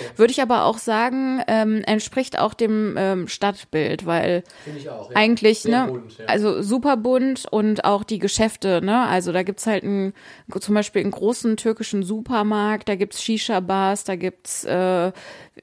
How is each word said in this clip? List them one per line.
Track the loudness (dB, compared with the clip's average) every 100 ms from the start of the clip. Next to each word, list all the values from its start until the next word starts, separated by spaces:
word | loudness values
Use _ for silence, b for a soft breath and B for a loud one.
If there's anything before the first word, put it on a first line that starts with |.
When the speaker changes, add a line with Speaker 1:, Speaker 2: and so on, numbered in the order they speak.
| B B
Speaker 1:
Würde | 4
ich | 4
aber | 2 2
auch | 2 0
sagen, | 0 0 0 0 -2 -2 0
ähm, | 2 2 0
entspricht | 0 -2 0 -4 -2 0
auch | 0
dem, | 0 0 0 0 0
ähm, | -2 -2 -4
Stadtbild, | -4 -4 -4 -4 -2 -2 -2 -2
weil | 0 0 0 -4 B
Speaker 2:
Find | B -12
ich | -12
auch, | -14 -2
ja. | 2
Speaker 1:
eigentlich, | 4 4 4 4
Speaker 2:
Sehr | 2 2
Speaker 1:
ne, | 2
Speaker 2:
bunt, | -4 -10 -10
ja. |
Speaker 1:
also | -2 2 2 0
super | 0 0 2 2
bunt | 2 2 2 -2 -2
und | 0 2 2
auch | 2 0
die | -2 -2
Geschäfte, | -2 0 0 0 0 0
ne, | 2 2 2
also | 0 0
da | -2
gibt's | -2 -4 -2
halt | -2
einen, | 0 -2 -2 -6 B B B -8
zum | 0
Beispiel | 0 0 0
einen | -2
großen | 0 -2 0 0 0
türkischen | -2 -2 -4 -4
Supermarkt, | -4 -6 -4 -2 0 0 0 -2 -2
da | -2
gibt's | -4 -4
Shisha-Bars, | -4 -2 0 -2 0 0 2 0
da | -4 -4
gibt's, | -4 -6 -10 -8
äh, | -2 0 2 2 0 -4 B B B -18